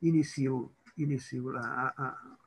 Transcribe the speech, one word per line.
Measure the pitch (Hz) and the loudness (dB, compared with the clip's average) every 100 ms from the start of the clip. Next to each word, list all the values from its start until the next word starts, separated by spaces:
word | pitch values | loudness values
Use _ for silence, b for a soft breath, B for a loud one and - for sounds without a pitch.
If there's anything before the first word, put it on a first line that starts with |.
inicio, | 165 160 147 - 131 131 113 - _ - | 4 6 4 2 0 0 -4 -10 _ -4
inicio | 143 135 - 127 127 127 | 0 0 -2 -6 -6 -4
a, | |
a, | 117 127 131 - | -4 -2 -2 -2
a, | 135 - - - | -6 -8 -14 -20